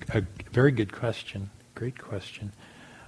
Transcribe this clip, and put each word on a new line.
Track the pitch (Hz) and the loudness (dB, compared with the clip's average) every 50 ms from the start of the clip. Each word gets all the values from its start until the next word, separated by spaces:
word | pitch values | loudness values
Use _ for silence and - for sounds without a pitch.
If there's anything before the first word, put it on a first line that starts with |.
| - - - | -4 0 2
a | 110 90 - - - - - | 2 2 0 -4 -12 -12 0
very | - 123 135 147 | 4 6 6 8
good | 131 110 107 98 - | 6 4 2 0 -2
question. | - 120 117 107 - - - - 101 98 101 - - - - - | -2 -2 -2 -2 -4 -8 -8 -8 -6 -8 -8 -10 -16 -20 -18 -10
Great | - 117 127 131 - | -6 -6 -6 -6 -8
question. | - - 104 95 - - - - 107 101 - - - - - - - - - - - | -8 -8 -8 -6 -6 -10 -12 -10 -10 -10 -10 -14 -20 -20 -20 -20 -20 -20 -20 -18 -18